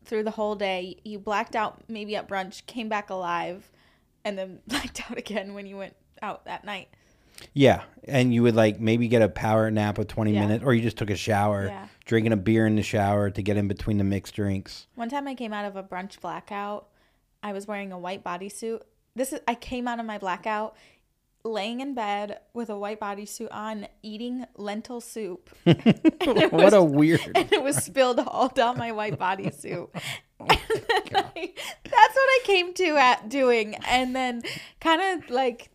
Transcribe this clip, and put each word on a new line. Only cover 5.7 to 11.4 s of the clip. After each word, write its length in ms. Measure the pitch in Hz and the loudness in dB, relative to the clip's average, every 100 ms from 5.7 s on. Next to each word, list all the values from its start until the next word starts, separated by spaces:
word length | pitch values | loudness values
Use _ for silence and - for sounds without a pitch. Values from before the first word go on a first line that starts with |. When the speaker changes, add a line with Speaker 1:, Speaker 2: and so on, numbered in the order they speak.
| 196 | -12
Speaker 1:
went 180 | 190 _ _ - | -14 _ _ -12
out 240 | 208 - - | -10 -10 -10
that 180 | 175 | -12
night. 260 | 202 196 - _ _ _ _ - - | -10 -12 -14 _ _ _ _ -20 -6
Speaker 2:
Yeah, 300 | 143 131 90 - - | 4 6 6 0 -18
and 300 | - 135 127 | -2 2 4
you 100 | 117 | 4
would, 120 | 120 113 | 6 6
like, 260 | 110 101 | 4 4
maybe 260 | 110 117 117 | 2 2 4
get 140 | 117 | 4
a 80 | 107 | 4
power 420 | - 110 110 110 | 2 2 2 2
nap 260 | 107 104 104 | 2 0 -2
of 100 | 101 | -4
twenty 260 | - 107 | -2 2
Speaker 1:
Yeah. 80 | 104 | 2
Speaker 2:
minutes, 220 | 104 110 131 | 2 2 2
or 80 | |
you 80 | 120 | 2
just 160 | 117 - | 2 -2
took 120 | 104 | -4
a 60 | 92 | -4
shower, 520 | - 101 | 0 2